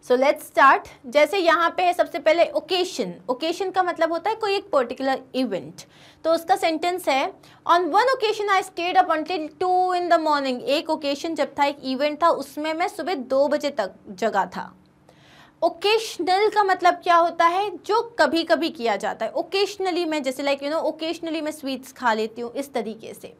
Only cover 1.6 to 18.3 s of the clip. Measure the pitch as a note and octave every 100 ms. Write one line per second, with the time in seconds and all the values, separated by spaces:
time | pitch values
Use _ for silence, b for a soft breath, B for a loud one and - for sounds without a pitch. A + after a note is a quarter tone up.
1.6 | E4+ E4 F4+ F4 D4+ E4+ D#4+ E4 D#4+ D4+
2.6 | D4+ F4+ F4+ - F#3+ F3 - C4+ D#4+ E4+
3.6 | G4 F#4 F#4 D#4 D#4+ E4 F4+ A4 A4 G4
4.6 | - C#4+ B3+ B3+ C4 C4+ - B3+ B3+ F#3
5.6 | C#3+ E3+ - B B B D#4+ E4 E4 F#4+
6.6 | F4+ D#4+ F4 F4+ E4+ C4+ D#4+ - B B
7.6 | - F4 F4+ F4 B4 C5 G#4+ A4 G#4 F#4+
8.6 | G4 - E4+ F#4 F4+ D#4+ D#4 F4+ D4+ -
9.6 | F#4 F4+ F#4 F4+ F4 E4+ D#4 C#4+ C4+ B3
10.6 | - C#4+ D4 D#4 C#4+ C#4 E4+ D#4 C#4 -
11.6 | C#4+ D4 C4 C4 D4 D4 E4+ D4 C#4 -
12.6 | D#4 D#4+ F#4 G4 D#4 F4+ A#3 C4 C#4+ C#4+
13.6 | C#4+ C#4+ G3 - - F#3+ A3+ G3+ F#3 F#3
14.6 | - - _ _ _ b b b b b
15.6 | E4+ E4+ G4+ A4 A4 - E4 F#4 G#4+ G#4+
16.6 | G4 F#4 F4+ F4 F4+ E4+ E4+ E4+ E4+ F4+
17.6 | G#4 F4+ - G#4+ A#4 - D4+